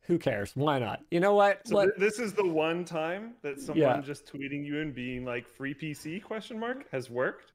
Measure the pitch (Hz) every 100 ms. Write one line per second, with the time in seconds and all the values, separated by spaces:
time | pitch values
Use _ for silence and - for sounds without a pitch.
0 | - 175 156 110 101 - 147 139 113 -
1 | - 170 190 202 202 196 - 208 196 202
2 | 202 214 233 196 190 156 156 170 175 170
3 | 160 185 226 240 147 139 135 156 143 127
4 | 139 139 - 143 139 143 147 147 156 127
5 | 123 127 123 120 123 - 139 143 156 147
6 | 151 175 - 220 208 220 226 262 285 135
7 | 120 120 139 - -